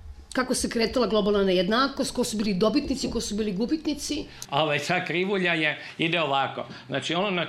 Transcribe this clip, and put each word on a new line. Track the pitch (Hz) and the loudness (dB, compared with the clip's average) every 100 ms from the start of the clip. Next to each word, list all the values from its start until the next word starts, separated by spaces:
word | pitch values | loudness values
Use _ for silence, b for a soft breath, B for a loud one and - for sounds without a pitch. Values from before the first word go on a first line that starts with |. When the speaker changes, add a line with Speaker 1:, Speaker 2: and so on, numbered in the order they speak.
| - - - | -16 -16 -6
Speaker 1:
kako | - 254 | -2 0
se | 247 196 | 0 0
kretala | 233 226 254 214 | 0 0 2 2
globalna | 214 202 208 | 2 4 4
nejednakost, | 190 180 185 233 269 269 262 | 4 4 4 2 2 0 -4
ko | - | -2
su | 240 214 | -2 0
bili | 220 | 0
dobitnici, | 185 214 277 285 254 - | 2 4 2 0 -4 -2
ko | 226 | -4
su | - | -4
bili | 202 214 | -2 -2
gubitnici? | 180 233 311 320 285 - 294 294 B B | -2 0 -2 -2 -4 -4 -6 -6 B B
Speaker 2:
Ovaj, | 143 151 147 | 0 2 2
ta | - 175 | 2 0
krivulja | - 160 190 196 175 | 0 -2 0 2 2
je, | 165 151 139 B B | 2 2 -2 B B
ide | 160 170 | 0 2
ovako. | 147 139 127 123 - B B | 2 2 0 -2 -10 B B
Znači, | 135 - | -4 -2
ono | 165 208 | 0 0
na | 180 | -2